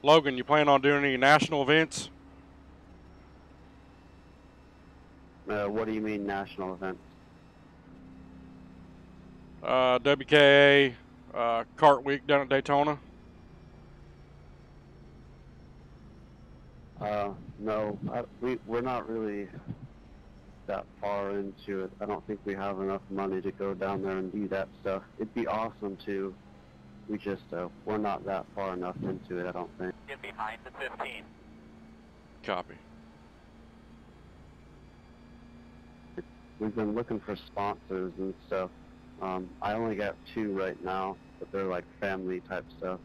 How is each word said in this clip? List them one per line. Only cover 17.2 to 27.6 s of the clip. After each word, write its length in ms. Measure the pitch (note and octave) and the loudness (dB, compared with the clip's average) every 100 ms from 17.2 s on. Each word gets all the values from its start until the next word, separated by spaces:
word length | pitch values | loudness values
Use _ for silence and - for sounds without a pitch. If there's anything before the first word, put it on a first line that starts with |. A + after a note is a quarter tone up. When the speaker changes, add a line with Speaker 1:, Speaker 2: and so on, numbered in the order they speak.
| G2+ F#2 - - | -2 -6 -14 -8
Speaker 2:
no, 380 | G#2+ G#2+ G#2+ G2+ G#2+ | -4 -2 -2 -4 -6
I, 120 | A#2+ A#2+ - | -6 -8 -6
we, 180 | B2+ A#2+ G#2 | -4 -4 -4
we're 140 | A#2 | -4
not 280 | B2+ B2 G2+ | -2 -4 -4
really 380 | A2+ A2 G#2 F#2+ - - - - - - - - - - - - | -4 -4 -4 -8 -12 -14 -14 -14 -20 -20 -20 -20 -20 -20 -18 -8
that 180 | F#2+ - - | -6 -8 -8
far 300 | G2+ G2+ G2 | -4 -2 -2
into 520 | G2+ G2 F#2+ - G2 | -4 -6 -10 -8 -6
it. 80 | F#2 - | -6 -8
I 60 | G#2 | -6
don't 200 | F#2+ - | -6 -6
think 120 | G#2 G2+ | -8 -6
we 80 | G2 | -6
have 240 | G2 F#2+ | -4 -4
enough 220 | G2 G2 G2 | -4 -4 -6
money 320 | F#2+ F#2+ F#2+ | -6 -4 -2
to 100 | F#2+ | -4
go 220 | - G2 | -4 -6
down 280 | F2+ F#2+ G2 | -4 -4 -4
there 160 | F#2+ F#2 | -4 -4
and 140 | F#2 | -4
do 160 | G#2 G2 | -4 -4
that 200 | F#2+ F#2+ - | -4 -6 -8
stuff. 220 | G2+ F#2+ - - | -6 -6 -8 -10
It'd 160 | A2 | -8
be 140 | A#2+ A#2 | -4 -2
awesome 500 | A2 A2+ - G2+ F#2 - | -2 -4 -6 -8 -8 -6
to. 280 | G2 G2 F#2 - - - - - - - | -4 -4 -8 -20 -20 -20 -20 -20 -20 -8
We 80 | G#2+ | -6
just, 260 | G2+ F#2+ - | -4 -8 -8
uh, 160 | E2+ | -8